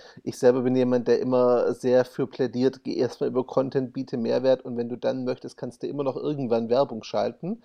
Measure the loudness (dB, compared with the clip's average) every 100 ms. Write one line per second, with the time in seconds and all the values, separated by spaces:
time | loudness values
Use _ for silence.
0 | -20 -12 -10 4 4 4 2 2 2 2
1 | 2 0 2 2 4 4 2 0 2 2
2 | 2 -2 -6 -2 -4 0 0 0 -4 -2
3 | -2 -2 -2 -2 0 -2 0 -2 -4 -6
4 | -6 -4 -2 0 2 0 0 -6 -6 -4
5 | -4 -2 -4 -6 -10 -12 -12 -8 -8 -4
6 | -4 -4 -4 -4 0 0 2 2 2 -4
7 | -6 -4 -4 -4 -8 -8